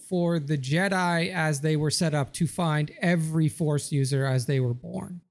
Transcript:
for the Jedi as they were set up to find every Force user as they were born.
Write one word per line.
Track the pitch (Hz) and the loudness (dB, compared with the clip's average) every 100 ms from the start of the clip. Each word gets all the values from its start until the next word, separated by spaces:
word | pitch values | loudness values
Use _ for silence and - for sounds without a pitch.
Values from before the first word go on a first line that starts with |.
| - | -4
for | 185 170 170 | 0 2 0
the | 143 151 | 0 -2
Jedi | 131 156 196 185 175 170 180 | 0 0 2 2 2 2 0
as | 185 156 143 | 0 0 0
they | 156 151 | 0 0
were | 151 | 0
set | - 170 | 0 0
up | 147 135 | 0 -2
to | - 165 | -2 -2
find | - 165 151 151 - | 0 0 0 -2 -2
every | 180 175 160 160 151 | 0 2 2 2 0
Force | - 156 147 - | 0 0 0 0
user | 143 135 139 135 | 0 0 0 2
as | 131 120 | 0 0
they | 135 | 0
were | 123 | 0
born. | 123 175 190 190 180 - | -2 -6 -10 -10 -14 -16